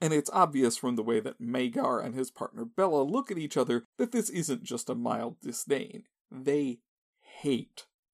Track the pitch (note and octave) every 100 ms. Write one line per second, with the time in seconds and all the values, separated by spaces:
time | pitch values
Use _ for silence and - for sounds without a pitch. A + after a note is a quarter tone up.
0 | D#3+ D3+ C#3+ G3 F3 C#3 B2 - C3 A#2+
1 | A2 A2+ G#2+ - A#2+ B2+ B2+ A#2 C4 A#2+
2 | B2+ B2+ B2+ - - - A#2 - F#3+ D3+
3 | C#3 A#3 C4+ F3+ D3+ D3 B2 A#2+ - -
4 | A#3+ A#3+ G#3+ F3+ D#3 B2 - A#2 - A#2
5 | A#2+ A#2 A#2 A#2+ - A#2 - C#3 - -
6 | - _ _ C3 C3 D3 C#3 A#2+ _ _
7 | _ _ _ - C#3+ B2 - - - _
8 | _